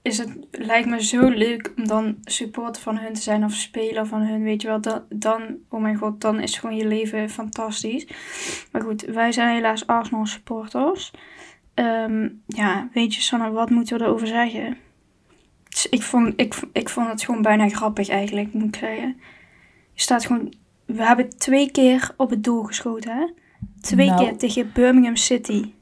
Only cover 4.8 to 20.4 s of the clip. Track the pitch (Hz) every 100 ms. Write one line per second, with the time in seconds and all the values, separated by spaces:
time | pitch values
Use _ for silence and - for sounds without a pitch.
4.8 | 220 220 - 214 214 226 220 - _ 226
5.8 | 214 214 214 208 214 214 214 - 233 220
6.8 | 214 214 220 214 214 226 220 226 220 214
7.8 | 220 262 - - - - - - - 220
8.8 | 220 214 - 220 233 233 240 233 226 220
9.8 | - 233 226 220 214 - - 226 220 247
10.8 | 285 370 - - - - - - _ -
11.8 | 233 226 220 220 214 - - - 202 190
12.8 | 247 240 233 214 - 240 226 220 233 240
13.8 | 233 233 226 226 220 233 240 220 226 254
14.8 | _ _ _ _ _ _ _ _ _ -
15.8 | - 254 - 247 226 220 233 - - -
16.8 | 226 - 226 220 - 226 214 214 208 208
17.8 | 214 214 196 196 202 208 208 220 214 -
18.8 | 220 220 247 254 - - _ _ _ _
19.8 | _ - - 240 - 233